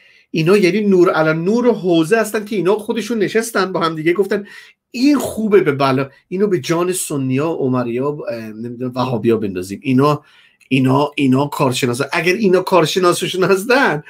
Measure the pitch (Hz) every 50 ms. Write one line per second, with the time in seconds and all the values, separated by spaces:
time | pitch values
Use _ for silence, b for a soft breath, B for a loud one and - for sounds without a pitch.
0 | b b b b b b b 165 160 165 196 214 180 170 170 220 214 208 190 180
1 | 175 180 - 156 156 156 156 160 165 185 220 240 240 247 226 202 165 185 170 165
2 | 160 156 214 226 214 214 - 220 208 208 233 202 165 175 208 214 208 - 233 233
3 | 202 - 240 220 190 156 - 220 240 247 - 226 185 185 185 165 175 160 165 156
4 | 156 165 175 208 196 196 214 202 208 B B B B B B B _ _ - 233
5 | 254 294 294 254 - - - - 220 214 214 196 - 151 135 131 139 135 131 135
6 | 139 - b b b b 175 185 208 202 180 175 131 147 165 165 175 180 185 180
7 | - - 160 143 135 131 127 131 151 165 165 - 143 127 127 127 123 120 113 123
8 | 131 147 151 151 - - 117 117 113 110 107 107 117 120 123 120 127 127 123 127
9 | 123 120 123 110 101 117 113 104 110 101 92 90 90 95 101 - - 139 131 127
10 | 139 147 147 147 b b b b b b b b b b 131 139 131 131 131 139
11 | 147 147 - - 143 131 127 131 143 143 - - 156 131 123 127 - 123 120 120
12 | 135 - - 170 160 175 180 226 226 190 180 185 185 - 196 175 160 - - 196
13 | 185 175 165 - 190 156 - 180 185 175 196 190 190 240 240 269 269 208 156 147
14 | -